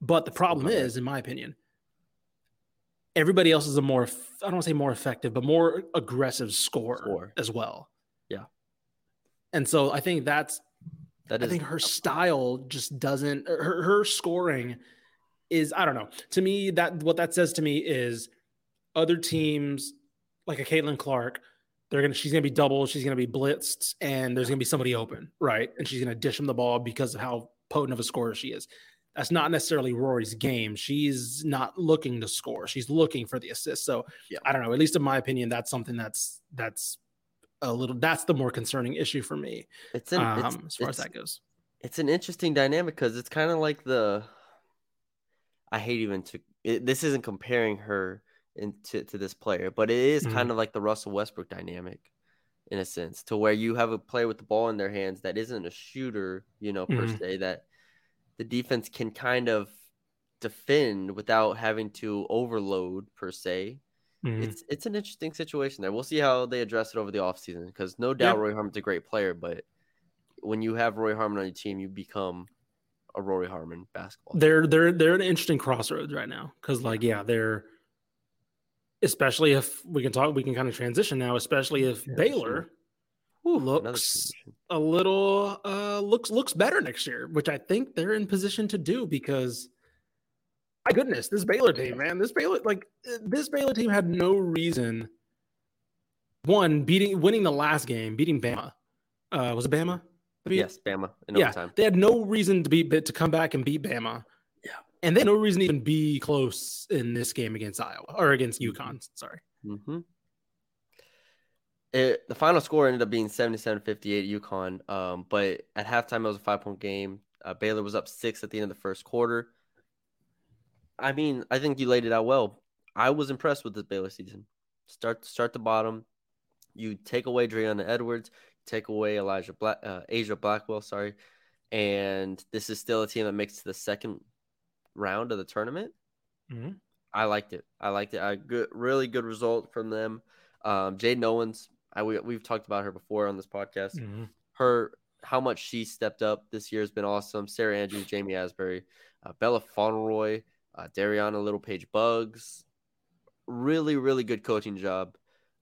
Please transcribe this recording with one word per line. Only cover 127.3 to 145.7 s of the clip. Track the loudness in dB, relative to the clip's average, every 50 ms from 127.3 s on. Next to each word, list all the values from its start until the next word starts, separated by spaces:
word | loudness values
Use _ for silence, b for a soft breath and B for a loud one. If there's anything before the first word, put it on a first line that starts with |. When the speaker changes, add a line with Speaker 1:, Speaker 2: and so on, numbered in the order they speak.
| 2 2 2
Speaker 2:
Dreonna | 2 2 0 0 0 0 0 0
Edwards, | 0 -2 -2 -2 -2 -4 -6 -8 -12 b b b b b b _
take | -8 -6 -6 -6 -4
away | -2 0 0 0 0
Elijah | 0 -2 -2 -2 -4 -6 -8 -6
Bla-, | -2 -2 -2 -2 -2
uh, | -6 -10 -10 -10 -8 -4
Asia | -2 -2 -2 -2 -4
Blackwell, | -2 0 0 0 0 -2 -6 -8 -8
sorry, | -8 -8 -6 -6 -6 -6 -8 b b b b b b b b b b -6
and | -2 0 0 2 0 0 0 -2 -2 -2 -4 -4 -8 -10 -10 _
this | -8 -8 -6 -8
is | -8 -6
still | -4 -2 0 0
a | 0
team | -2 -2 -4 -2
that | -2
makes | -2 -4 -4 -6 -8
it | -12
to | -12
the | -12 -12
second | -8 -6 -6 -6 -6 -6 -10 -12 -12 _ _ _ _ _ _ _ _ _ _ _ _ _ _ -10
round | -6 -4 -4 -2 -4 -4 -4
of | -6 -8
the | -8
tournament. | -6 -6 -6 -4 -4 -6 -8 -10 -12 -14 _ _ _ _ _ _ _ _ _ _ -16
Speaker 1:
Mm-hmm. | -14 -12 -12 -12 -14 -14 _ _ _ _ _ _ -2
Speaker 2:
I | -2 0
liked | 0 0 -2 -4 -6 -12
it. | -16 -16 _ _ -8
I | -6 -4
liked | -2 -4 -4 -4 -6
it. |
A | -4 -4 -4 -4
good, | -6 -6 -4 -4 -2 -2 -4
really | -6 -4 -2 0 0 0 0
good | -2 -2 -4 -4
result | -4 -6 -2 0 0 0 0 -2 -6 -8
from | -8 -6 -6
them. | -4 -4 -4 -6 -8 -10 _ b b b b b b b b
Um, | -2 0 0 0 -2 -2
Jaden | 0 2 2 2 2 2
Owens, | 2 2 0 0 -4 -6 -10 -18 -20 _ _ _ _ -6
I, | -4 -2
we, | -2 -2 -2
we've | -4 -6 -8 -8 -6
talked | -6 -6 -6 -4
about | -4 -4 -4 -4
her | -4
before | -8 -12 _ -4 -2 0 0
on | 0 -2
this | -6 -10
podcast. | _ -8 -8 -8 -8 -6 -6 -6 -6 -8
Speaker 1:
Mm-hmm. | -10 -12 -10 -12 -12 -14 -16 _ _ _ _ _
Speaker 2:
Her, | 2 2 4 4 2 0 -2 -8 -16 _ _ _ _ -6
how | -2 -2 0
much | 0 0 -2 -4
she | -8 -10